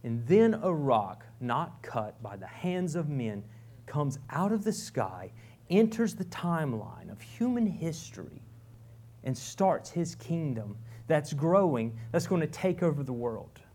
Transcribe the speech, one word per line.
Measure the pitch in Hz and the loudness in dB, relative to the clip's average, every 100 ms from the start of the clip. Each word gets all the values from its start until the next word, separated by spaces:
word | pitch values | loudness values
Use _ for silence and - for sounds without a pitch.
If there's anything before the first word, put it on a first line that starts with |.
And | 123 117 120 | -4 -4 6
then | 196 226 | 8 8
a | 214 185 | 4 0
rock | 165 139 113 98 92 - - | 0 4 4 2 -8 -16 -8
not | 123 123 170 - | -2 0 -2 -8
cut | - 117 107 - | -6 -4 -4 -8
by | 107 98 | -12 -10
the | 95 | -12
hands | - 180 180 180 | -6 -2 0 0
of | 156 151 | -2 -2
men | 139 113 104 - - - - - | -2 -2 -4 -10 -18 -20 -20 -6
comes | 143 143 - - | -2 -2 -4 -6
out | 143 196 | -2 0
of | 220 | 2
the | 214 | 0
sky, | - - - 95 92 98 - - - - | -4 -4 -2 -2 -4 -12 -14 -20 -20 2
enters | 185 220 226 226 | 6 6 4 0
the | - 185 | 0 -8
timeline | - 175 170 147 113 95 87 82 | -4 0 2 0 -2 -6 -14 -14
of | 101 | -16
human | - - 240 240 214 | -16 -4 -2 2 0
history, | 160 165 156 - - 80 - - - - - - - - - | 0 -4 -4 -10 -12 -14 -14 -18 -20 -20 -20 -20 -20 -20 -10
and | 131 127 | -6 -6
starts | - - 190 151 - | -8 2 2 2 -2
his | 175 170 | -4 -4
kingdom | - - 165 156 113 110 - - - - | -6 -4 -2 -2 -4 -6 -10 -14 -16 2
that's | 156 147 | 2 2
growing, | 147 160 190 185 123 113 113 - | 0 6 6 6 4 0 -4 -2
that's | 165 170 | 0 2
going | 180 | 0
to | 156 | 0
take | - 190 175 | 0 0 2
over | 175 143 | 2 2
the | 131 | -2
world. | 120 120 107 - - - | -2 -2 -4 -10 -18 -20